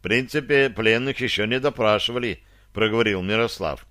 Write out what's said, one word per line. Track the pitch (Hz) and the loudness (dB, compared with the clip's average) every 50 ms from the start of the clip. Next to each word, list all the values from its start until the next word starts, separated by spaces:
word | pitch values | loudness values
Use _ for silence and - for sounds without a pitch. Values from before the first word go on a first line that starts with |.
В | - | -2
принципе, | 95 107 123 131 123 - 151 135 120 147 139 139 135 | 0 0 0 0 -2 -4 -6 -2 2 2 4 4 2
пленных | 107 101 113 110 113 117 127 139 131 - | 0 0 2 2 2 2 0 -2 -4 -4
ещё | 135 117 - - 107 | -4 -4 -2 -2 -2
не | 107 123 131 | -2 -2 0
допрашивали», | 131 147 123 - 117 107 107 104 - 117 120 123 120 117 87 - _ _ _ _ _ _ _ | -2 -2 -2 2 2 2 2 2 0 -2 -4 -2 -4 -4 -6 -6 _ _ _ _ _ _ _
проговорил | 101 110 110 107 113 117 110 101 92 90 | 0 0 2 2 2 2 2 2 0 -2
Мирослав. | 95 107 110 117 110 - - 95 80 69 - - _ | -2 0 0 0 -2 -2 -4 -4 -6 -6 -6 -12 _